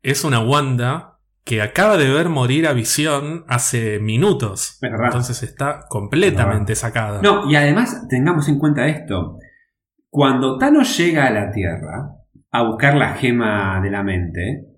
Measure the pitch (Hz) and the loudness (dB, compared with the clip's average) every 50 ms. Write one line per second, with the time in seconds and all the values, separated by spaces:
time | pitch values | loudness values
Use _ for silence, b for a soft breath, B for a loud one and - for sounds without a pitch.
0 | - 131 139 - - 156 131 117 110 117 139 147 143 135 127 120 120 123 143 165 | -2 -2 -2 -2 0 0 0 2 2 2 2 2 2 0 -2 0 0 -2 -4 -4
1 | - - _ _ _ _ _ _ _ - 117 110 107 107 - - 190 214 208 175 | -8 -14 _ _ _ _ _ _ _ -4 -2 -2 -2 -2 0 2 2 4 4 4
2 | 143 131 135 151 170 175 160 139 123 123 135 151 165 156 139 120 110 - - 143 | 4 4 2 2 2 0 0 0 0 2 2 2 2 2 0 0 -2 -2 -2 0
3 | 147 160 147 139 147 147 160 165 - - 123 123 123 - - 117 113 110 107 104 | 0 0 0 -2 -4 -8 -10 -10 -6 -4 -2 -2 -2 -2 -2 -2 -2 -2 -2 -2
4 | 104 110 110 120 180 214 190 208 123 104 95 - - - - _ 131 117 107 110 | -2 -2 0 2 2 2 2 2 -2 -4 -4 -8 -10 -10 -8 _ -8 -6 -4 0
5 | 120 120 120 127 120 - 120 - 120 - - - 139 143 147 - - - - 107 | 0 0 0 0 -2 -2 -4 -8 -8 -10 -6 -6 -4 -4 -4 -6 -12 -8 -8 -8
6 | 101 98 - 156 202 190 - 95 - 98 107 104 104 - - - - 113 - 120 | -6 -2 0 2 2 2 2 2 2 2 2 0 0 -2 -4 -4 -4 -4 -4 -4
7 | 110 104 104 101 98 101 - - - 139 151 147 147 143 160 214 247 - - - | -4 -4 -4 2 2 2 2 2 2 2 4 4 4 4 4 2 0 -2 -4 -10
8 | - - 131 123 139 175 180 156 143 151 147 143 156 151 147 131 123 151 151 - | -4 -2 0 2 2 2 2 2 2 0 0 2 2 0 2 2 0 0 -2 -4
9 | - - 101 90 82 - B B B B B B B B B _ _ _ _ _ | -6 -6 -4 -4 -4 -6 B B B B B B B B B _ _ _ _ _
10 | _ _ - 143 139 135 127 127 135 131 127 127 262 285 302 302 - - - - | _ _ 0 2 4 4 4 2 0 0 0 0 2 4 6 4 4 2 0 0
11 | 170 175 160 151 135 131 110 104 101 104 104 104 92 85 82 76 73 76 78 113 | 2 2 2 2 2 2 2 0 -2 -2 -2 -2 -2 -2 -4 -6 -8 -8 -8 -10
12 | 147 - - - _ _ _ - _ _ - 120 120 113 110 110 139 139 143 147 | -10 -12 -14 -20 _ _ _ -20 _ _ -2 0 0 0 0 2 2 4 4 4
13 | 117 - - - 139 123 120 120 113 107 104 101 98 95 95 95 95 98 98 101 | 2 0 -2 -2 0 0 2 2 0 0 0 0 -2 -2 -2 -2 -2 -2 -2 -2
14 | 98 98 92 90 87 85 78 82 87 - - - - - _ | -2 -2 -2 -2 -4 -4 -6 -6 -6 -6 -6 -8 -10 -20 _